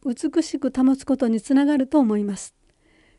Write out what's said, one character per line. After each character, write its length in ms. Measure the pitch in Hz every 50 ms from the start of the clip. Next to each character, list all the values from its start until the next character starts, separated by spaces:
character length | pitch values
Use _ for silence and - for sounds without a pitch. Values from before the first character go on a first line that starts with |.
| -
美 380 | 277 240 - - 294 - 339 311
し 180 | - - 269
く 100 | - 254
保 240 | 262 262 262 262 269
つ 80 | 262 -
こ 120 | - 269
と 120 | 262 254 233
に 120 | 226 220
つ 140 | - - 277
な 100 | 269 285
が 100 | 285 302
る 120 | 277 262
と 120 | 262 - 302
思 180 | 262 214 214 208
い 60 | 202
ま 120 | 202 196
す。 180 | - - - _ _ _ _ _ _ _ _ _ _ _ _ _